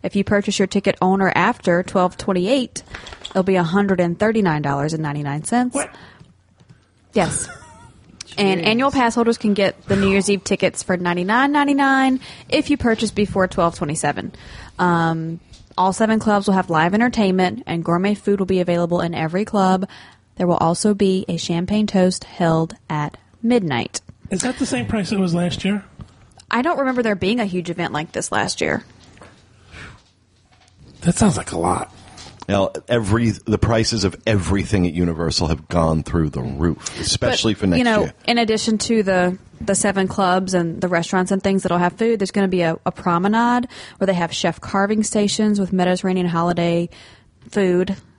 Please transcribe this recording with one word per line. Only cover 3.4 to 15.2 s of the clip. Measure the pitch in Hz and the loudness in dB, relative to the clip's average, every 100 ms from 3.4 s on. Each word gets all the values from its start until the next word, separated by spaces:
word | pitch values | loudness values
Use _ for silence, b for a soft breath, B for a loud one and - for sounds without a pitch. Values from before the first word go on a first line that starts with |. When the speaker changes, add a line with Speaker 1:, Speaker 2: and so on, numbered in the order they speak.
Speaker 1:
be | 190 185 | 2 2
a | |
hundred | 170 190 202 180 | 2 2 2 2
and | 175 170 | 0 2
thirty-nine | 214 220 190 151 | 0 2 2 0
dollars | 143 139 151 | -2 -2 -2
and | 160 | -4
ninety-nine | 156 147 143 147 156 | -6 -6 -6 -6 -2
cents. | 240 247 | 0 0
Speaker 2:
What? | 277 - B B B - _ _ _ _ - _ _ _ | -2 -6 B B B -20 _ _ _ _ -20 _ _ _
Speaker 1:
Yes. | - 175 - - | -2 0 -2 -8
Speaker 3:
<laughs> | - - - - - - - - - | -14 -20 -20 -20 -20 -20 -20 -12 -2
Speaker 1:
And | 202 190 | 0 2
Speaker 3:
Jeez. | 214 | 0
Speaker 1:
annual | 226 269 | 2 2
pass | 269 233 240 | 2 2 2
holders | 233 233 | 0 2
can | 214 | 0
get | 202 196 - - | 2 2 0 -2
the | 196 | 0
New | 196 | 2
Year's | 196 196 | 2 2
Eve | 202 - | 0 0
tickets | - 185 - | 0 0 -2
for | - 185 | -4 -2
ninety-nine | 180 175 180 226 277 | 0 -2 0 2 2
ninety-nine | 294 285 277 277 269 269 262 B B B | 2 2 2 2 4 2 0 B B B
if | 302 294 | -2 0
you | 285 | 0
purchase | 240 226 214 | 2 0 -2
before | - 202 196 185 | -2 -2 0 0
twelve | - 170 170 | 2 0 0
twenty-seven. | 156 156 147 - - B B B B - | -6 -2 -2 -4 -8 B B B B -2
Um, | 180 170 165 165 | 2 2 0 -2